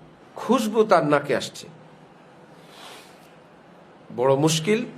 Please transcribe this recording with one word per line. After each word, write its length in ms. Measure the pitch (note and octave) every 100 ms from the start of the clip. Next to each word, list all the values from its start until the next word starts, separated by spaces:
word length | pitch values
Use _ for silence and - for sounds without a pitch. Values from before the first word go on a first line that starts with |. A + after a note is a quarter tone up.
| - - - -
খুশবু 480 | - B3 A3 A3+
তার 220 | G#3+ F3 D3+
নাকে 300 | C#3+ C#3 G#2+
আসছে। 300 | - - - - - - - - - - - - - - - - - - - - - - - - - - - A2
বড় 200 | C3 C3+
মুশকিল। 480 | D#3 D#3+ G#3 A3+ B3+